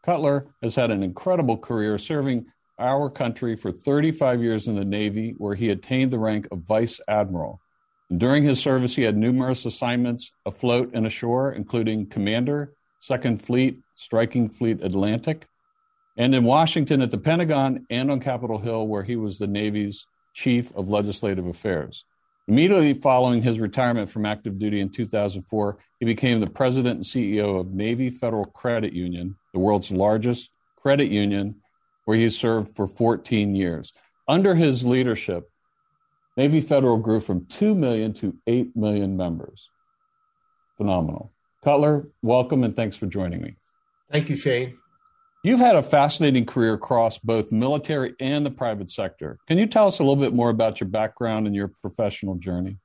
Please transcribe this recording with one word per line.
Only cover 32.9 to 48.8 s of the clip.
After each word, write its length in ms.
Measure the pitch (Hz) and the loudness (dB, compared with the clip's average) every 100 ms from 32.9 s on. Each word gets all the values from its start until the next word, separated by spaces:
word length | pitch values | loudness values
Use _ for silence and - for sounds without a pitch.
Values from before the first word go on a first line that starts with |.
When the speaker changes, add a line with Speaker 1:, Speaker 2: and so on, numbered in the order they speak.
| - 117 113 - 110 104 | 0 0 0 0 0 0
Speaker 1:
years. 380 | 98 90 80 - _ _ _ - | 0 -2 -4 -10 _ _ _ 0
Under 260 | 160 196 170 | 2 4 4
his 300 | 156 127 123 | 2 2 2
leadership, 640 | 127 123 107 - 87 - _ _ _ _ _ _ _ _ - | 2 2 -2 -4 -8 -8 _ _ _ _ _ _ _ _ 0
Navy 240 | 143 160 | 2 2
Federal 340 | 156 143 131 113 | 2 2 4 2
grew 220 | 113 110 | 2 0
from 280 | - 90 87 | 0 -4 -4
two 280 | - 208 202 | 0 2 2
million 380 | 135 110 110 | 2 0 -2
to 240 | 104 101 - - | -4 -8 -6 -2
eight 260 | 123 123 120 | 0 0 -2
million 400 | 107 104 98 95 | 0 0 -2 -2
members. 520 | 87 82 69 - - _ _ _ _ _ _ _ _ _ _ - | -4 -6 -10 -18 -20 _ _ _ _ _ _ _ _ _ _ -4
Phenomenal. 560 | 101 90 80 - - _ _ _ 147 | 0 0 -2 -6 -14 _ _ _ 2
Cutler, 420 | 143 147 147 147 _ | 4 4 2 -4 _
welcome 420 | 110 123 127 143 | 2 2 2 0
and 140 | 120 110 | 0 -2
thanks 180 | 110 - | -4 -4
for 120 | 101 | -6
joining 340 | 98 92 87 | -4 -4 -6
me. 160 | - - _ _ _ _ _ | -10 -14 _ _ _ _ _
Speaker 2:
Thank 200 | 147 156 | -4 -2
you, 80 | 139 | -4
Shane. 400 | 147 123 127 - _ _ _ _ _ _ | 0 -2 -2 -10 _ _ _ _ _ _
Speaker 1:
You've 160 | 175 247 | 2 6
had 160 | 247 175 | 8 6
a 80 | |
fascinating 600 | 139 147 143 - 151 131 120 | 6 4 4 4 4 4 2
career 280 | 131 113 | 2 2
across 460 | 107 - 120 113 - | 0 0 2 2 0
both 320 | 110 113 104 | 0 0 0
military 640 | 110 127 147 147 151 131 - | 0 0 0 -2 -2 -2 -4
and 260 | 131 147 143 | -4 -2 -2
the 60 | |
private 380 | 127 123 104 | -4 -4 -4